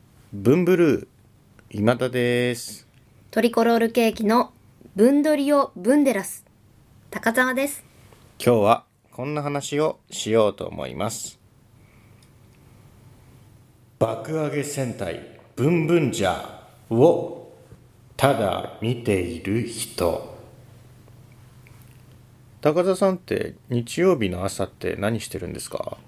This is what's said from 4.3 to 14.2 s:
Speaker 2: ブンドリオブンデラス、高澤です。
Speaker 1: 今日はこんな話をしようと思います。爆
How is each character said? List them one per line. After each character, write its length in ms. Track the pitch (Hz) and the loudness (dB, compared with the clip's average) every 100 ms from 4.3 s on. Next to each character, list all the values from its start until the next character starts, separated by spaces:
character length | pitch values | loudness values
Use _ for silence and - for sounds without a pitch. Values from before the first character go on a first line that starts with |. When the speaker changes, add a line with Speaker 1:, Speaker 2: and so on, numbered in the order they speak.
| 233 240 _ _ _ - 190 | 0 0 _ _ _ -8 4
Speaker 2:
ブ 160 | 233 | 4
ン 100 | 285 | 6
ド 140 | 302 302 | 4 2
リ 160 | 277 | 2
オ 220 | 285 269 - | 2 0 -2
ブ 220 | 190 294 | 2 4
ン 80 | 269 | 4
デ 80 | |
ラ 100 | 196 | 0
ス、 220 | 185 - - _ _ _ _ _ - | -4 -12 -20 _ _ _ _ _ -14
高 220 | 226 226 | -6 -2
澤 200 | 233 254 | 0 0
で 140 | 254 285 | 0 -2
す。 160 | - - - - - - - | -4 -16 -20 -20 -20 -20 -4
Speaker 1:
今 140 | - 117 | 2 4
日 60 | |
は 240 | 101 117 - _ _ | 6 4 0 _ _
こ 140 | - 135 | -10 -6
ん 100 | 151 | -4
な 60 | |
話 400 | 143 143 - 147 | -4 -6 -4 -2
を 180 | 156 - _ | -2 -2 _
し 200 | - 107 | -10 0
よ 200 | 113 104 | 2 2
う 40 | 101 | 0
と 100 | 87 | -8
思 220 | 82 65 | -10 -10
い 80 | 65 | -6
ま 160 | 107 | -6
す。 300 | 113 - - _ _ _ - - - - - - - - - - - - - - - - - - - _ _ _ - | -6 -12 -16 _ _ _ -20 -20 -20 -20 -20 -20 -20 -20 -20 -20 -20 -20 -20 -20 -20 -20 -20 -20 -20 _ _ _ -2
爆 320 | 113 110 | -2 -2